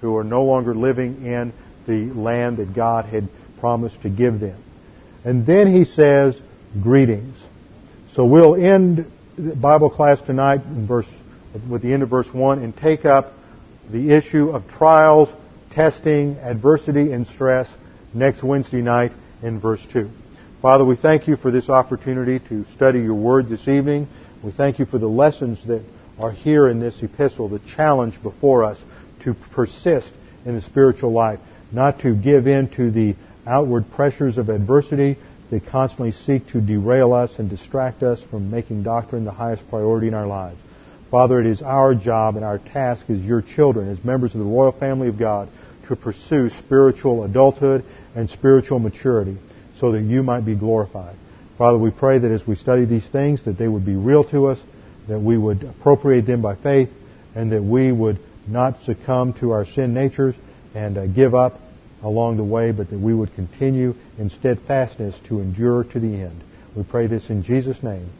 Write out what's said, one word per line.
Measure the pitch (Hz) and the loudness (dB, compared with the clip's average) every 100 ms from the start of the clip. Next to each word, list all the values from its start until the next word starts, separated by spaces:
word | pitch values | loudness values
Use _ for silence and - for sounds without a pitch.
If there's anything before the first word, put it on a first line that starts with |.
who | 117 110 | -4 -4
are | |
no | 107 120 | -2 -2
longer | 135 131 120 | 0 0 -2
living | 110 123 127 127 135 127 | -2 -2 -2 -4 -8 -8
in | 120 120 - - - - | -8 -8 -12 -20 -20 -6
the | 110 110 | -4 -4
land | 127 110 120 120 117 | -6 -4 -2 -2 -4
that | 98 | -6
God | 95 113 113 107 | -4 -2 -2 -4
had | 110 98 - - - | -6 -8 -12 -20 -8
promised | 117 120 117 - | -4 -2 -4 -8
to | 107 | -8
give | 98 123 110 | 0 0 0
them. | 101 95 - - - - - - | -8 -12 -20 -20 -20 -20 -20 -14
And | 120 127 113 | -4 -2 2
then | 180 202 | 4 6
he | 185 | 4
says, | 170 - 147 139 139 127 - - - 104 | 4 4 6 6 4 0 -12 -20 -14 -6
"Greetings." | 101 135 131 104 123 135 - - - - - - - | 2 4 4 0 -6 -18 -20 -20 -20 -20 -20 -20 -14
So | - | 0
we'll | 123 147 165 175 | 4 8 8 6
end | 180 196 185 165 165 - - - | 4 4 4 0 -4 -14 -20 -10
the | 147 | -10
Bible | 143 139 151 151 | -2 4 4 4
class | - 147 143 | 2 2 2
tonight | - 131 135 139 | 0 -2 0 0
in | 127 147 104 | -4 -10 -4
verse, | 120 110 - - - - 110 120 | -4 -4 -14 -20 -20 -20 -16 -10
with | 120 | -6
the | 120 | -2
end | 135 | -2
of | 131 | 0
verse | 127 123 | -2 -2
one | 127 135 139 | -2 0 0
and | 120 113 | -4 -4
take | 156 156 | -2 0
up | 156 139 135 - - - - - - | 4 4 2 -12 -20 -20 -20 -20 -10
the | 110 143 | -6 4
issue | 151 147 156 147 | 4 4 0 0
of | 147 90 | -2 -10
trials, | - 160 160 156 156 147 - - - - | 2 6 8 8 6 4 0 -20 -20 -14
testing, | - 156 - 160 147 143 139 | 0 0 0 -2 0 -2 -6
adversity, | 131 117 127 156 151 143 147 | -8 -2 2 2 2 0 0
and | 123 117 | -2 -8
stress | - 131 127 127 - - - - | -4 0 0 -2 -12 -20 -20 -14
next | 113 135 131 | -2 0 0
Wednesday | 131 139 131 127 | -2 -2 -2 -4
night | 120 120 120 - - - | 0 0 0 -4 -20 -14
in | 113 113 | -10 -6
verse | 107 110 - | -4 -4 -4
two. | 127 104 - - - - - | -4 -4 -10 -20 -20 -20 -4
Father, | 131 135 | 4 4
we | 131 123 | 4 2
thank | 156 156 151 | 2 2 0
you | 147 | -2
for | 131 | 0
this | 127 120 | -2 2
opportunity | 131 123 127 - 127 123 131 - | 0 0 -6 -6 -6 -4 -4 -6
to | 110 101 | -10 -10
study | - 135 123 | 0 2 2
your | 113 | -2
word | 110 110 131 123 | -2 2 0 0
this | 110 - | -6 -2
evening. | 139 139 147 143 - - - | -2 0 -4 -6 -14 -20 -16
We | 107 | -16
thank | 95 143 135 | -4 -2 -2
you | 131 | -4
for | 131 | -2
the | 110 | -2
lessons | 113 147 143 127 110 110 | 2 2 2 -8 -8 -6
that | 113 104 - - - | -8 -8 -20 -20 -10
are | 110 | -10
here | 104 151 151 139 | -6 0 4 4
in | 117 | 4
this | 117 110 | -4 -8
epistle, | 113 - 139 - 107 | -12 -2 -2 -2 -8
the | 104 - - | -8 -12 -2
challenge | 156 139 120 101 | 0 2 -2 -6
before | 110 - 143 131 | -12 -2 2 2
us | 110 101 - - - - | 2 -4 -18 -20 -20 -12
to | - 113 - | -8 -8 -10
persist | - 117 - 180 151 - - - - | -6 -6 -4 -2 -2 -2 -20 -20 -18
in | 127 117 | -10 -10
the | |
spiritual | 101 - 135 123 123 | -6 4 4 4 -2
life, | 113 113 104 - - - | 0 0 -2 -14 -20 -12
not | 113 135 139 | -2 0 0
to | 135 | -2
give | 107 101 143 123 | -2 4 4 4
in | 139 135 | 0 0
to | - 120 | -2 -2
the | 110 107 98 - - - | 0 -2 -2 -10 -20 -2
outward | 127 143 120 107 | -2 0 -2 -4
pressures | - 143 - 143 117 | -2 -2 0 -4 -2
of | 110 | -4
adversity | 107 98 139 143 143 139 139 - - - | -4 2 0 0 -2 -2 -2 -10 -20 -8
that | 113 - | -8 -6
constantly | 131 131 - 117 | -4 -4 -4 -8
seek | 107 - 139 - | -6 -4 -4 -2
to | 123 | -6
derail | 104 107 101 127 123 | -2 -2 0 2 2
us | 123 123 - | 2 -2 -6
and | 104 | -10
distract | 92 - 139 131 - | -10 -10 -6 -6 -4
us | 127 117 - | -4 -4 -8
from | 107 98 | -12 -8
making | 117 113 110 | -8 -8 -8
doctrine | 101 117 113 120 | -6 -6 -6 -8
the | 107 | -10
highest | 95 117 113 - | -8 -8 -8 -10
priority | 113 107 113 113 | -6 -2 0 -2
in | |
our | 110 104 | -4 -6
lives. | 98 92 90 - - - - - | -8 -12 -16 -20 -20 -20 -20 -4
Father, | 123 123 127 | 2 4 4
it | 113 | 0
is | 107 | -2
our | 135 135 135 | -2 2 2
job | 123 101 113 110 | 2 0 0 0
and | 107 | -2
our | 107 104 | -6 -8
task | - 143 131 120 - | -8 -6 -4 -6 -6
as | 107 | -6
your | 95 117 | -2 -4
children, | 104 - 147 113 98 | -4 0 0 2 -4
as | 98 | -8
members | 120 131 123 | -4 -4 -4
of | 113 | -4
the | 101 | -4
royal | 117 135 | 2 2
family | 123 135 135 127 | 0 -6 -4 -4
of | 107 | -4
God, | 113 104 98 - - - - | -4 -4 -6 -16 -20 -20 -10
to | |
pursue | 120 - 101 - 151 123 | -10 -8 -12 -4 -2 -2
spiritual | - - 135 135 127 139 120 | -4 0 6 6 4 -2 -2
adulthood | 101 107 135 131 143 135 - - - 117 | -2 4 4 4 0 0 -4 -20 -18 -10
and | 113 | -10
spiritual | - 139 135 117 135 | -2 4 4 4 -4
maturity | 110 - 131 120 98 98 - - - - | -4 -6 -2 -2 -2 -10 -16 -20 -20 -4
so | 123 | -2
that | 110 | -2
you | 107 123 | -2 -2
might | 131 123 | -2 -4
be | 110 | -4
glorified. | 104 107 113 101 101 90 90 - - - - | -4 -2 -2 -2 -10 -18 -20 -20 -20 -20 0
Father, | 120 120 | 2 4
we | 110 | 0
pray | 104 135 135 | 0 2 2
that | 120 | 2
as | 110 113 | -2 -4
we | 101 | -6
study | - 127 | 0 0
these | 123 113 - | 2 -2 -2
things, | 143 143 143 | -4 -2 -2
that | - 92 | -4 -4
they | 113 | -4
would | 110 | -4
be | 95 | -4
real | 95 104 147 | -2 2 4
to | 147 147 139 | 4 0 0
us, | 127 - - - - 107 | -2 -10 -20 -20 -20 -10
that | 107 | -6
we | 107 117 | 0 0
would | 107 101 | 0 -2
appropriate | 135 - - 143 143 127 113 | -6 -4 2 2 4 2 2
them | 123 | -2
by | 110 101 | -4 -6
faith, | 143 139 127 - - - - | 0 2 0 -4 -20 -20 -18
and | 110 113 | -8 -4
that | 107 | -2
we | 101 123 131 | 0 0 2
would | 120 110 98 - - - | 0 -2 -4 -10 -20 -10
not | 113 127 127 | -4 -2 -4
succumb | - 110 - 127 127 | -8 -10 -4 -2 -2
to | 117 123 | -4 -2
our | 110 98 | -2 -4
sin | - 131 | -4 -4
natures | 120 135 131 135 123 - - - | -2 -4 -2 -4 -4 -14 -20 -18
and, | 107 107 98 | -10 -8 -6
uh, | 95 | -6
give | 95 131 | 2 2
up | 123 127 - - - - - | 4 0 -2 -20 -20 -20 -14
along | 107 110 117 113 | -6 -2 -2 -2
the | |
way, | 104 113 117 | -2 -2 -2
but | 107 101 | -4 -6
that | 101 | -4
we | 104 | -2
would | 113 107 | -2 -4
continue | - 90 - 135 131 127 120 - - | -8 -12 -4 -2 -2 -2 -6 -14 -10
in | 104 | -10
steadfastness | - 131 120 - 139 127 - 107 92 - | -4 -4 -4 -2 -4 -4 -6 -12 -12 -8
to | 110 | -8
endure | 95 92 120 120 | -6 -4 -2 0
to | 120 123 | -4 -6
the | 113 101 | -6 -6
end. | 92 85 - - - | -10 -16 -20 -20 -18
We | 107 | -12
pray | 101 120 117 | -8 -4 -2
this | 113 - | -4 -6
in | 107 | -8
Jesus' | 92 127 131 127 | -2 -4 -4 -8
name. | 123 98 90 85 | -10 -12 -14 -20